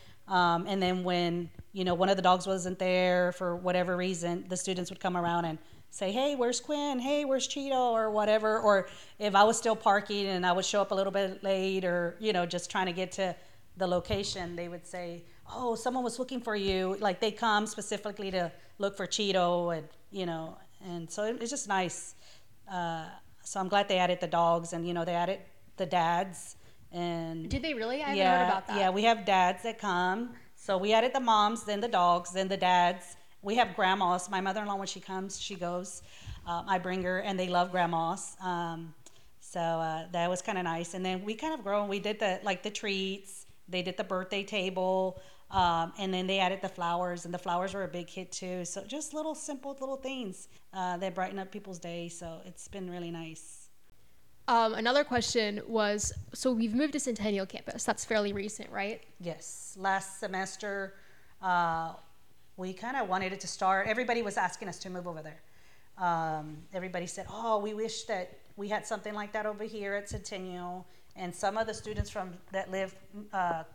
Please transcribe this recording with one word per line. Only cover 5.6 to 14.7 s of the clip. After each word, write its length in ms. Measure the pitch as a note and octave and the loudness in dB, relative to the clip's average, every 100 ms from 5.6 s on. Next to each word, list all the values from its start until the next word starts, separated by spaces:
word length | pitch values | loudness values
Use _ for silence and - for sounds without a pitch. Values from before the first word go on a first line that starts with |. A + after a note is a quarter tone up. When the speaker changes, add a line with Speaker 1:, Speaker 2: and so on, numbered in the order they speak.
| - - - | -12 -20 -18
Speaker 1:
say, 200 | - F#3+ | -4 -2
"Hey, 240 | A3 C#4+ C#4 | 2 2 2
where's 240 | A#3+ A#3+ | 2 0
Quinn? 380 | - D4 D4 C4 | -2 -2 0 0
Hey, 280 | C4 D4 C#4+ | 0 0 2
where's 220 | C4+ - | 0 0
Cheeto?" 440 | C#4+ C#4 C4 B3 | -4 0 2 4
or 180 | A3+ A3 | 4 2
whatever. 500 | G#3+ G#3 G#3+ G#3+ A3 | 2 4 4 4 4
Or 280 | A3 G3 F3+ - - - | 6 6 4 -8 -18 -4
if 160 | G#3 G3 | 4 8
I 80 | |
was 160 | G#3+ A3+ | 8 6
still 160 | A#3 A3 | 2 4
parking 500 | A3 G3+ G3+ G3+ G3 | 4 4 2 -2 0
and 180 | F3+ | 2
I 100 | F3+ | 4
would 120 | F3+ F#3 | 4 2
show 160 | G#3 | 2
up 80 | G3 | 2
a 60 | G3 | 2
little 160 | G3 | 2
bit 320 | G3 F#3+ G3 | 2 0 -2
late 420 | G3 F#3+ F#3+ F#3+ F#3 | 0 2 2 0 2
or, 300 | F3 E3+ E3+ | 0 0 -2
you 140 | A3 | 0
know, 140 | F#3 F3 | 2 0
just 240 | F3 - | -2 -2
trying 160 | G#3 F#3 | 0 0
to 60 | |
get 180 | F3 F#3 | 0 -4
to 220 | - F#3 E3+ - - - - | -2 -2 -4 -12 -20 -18 -4
the 80 | F#3 | 0
location, 680 | F3+ F3 G3+ G3+ G3 F3 F3 | 0 0 -2 -2 -6 -6 -6
they 140 | |
would 180 | F3 | -8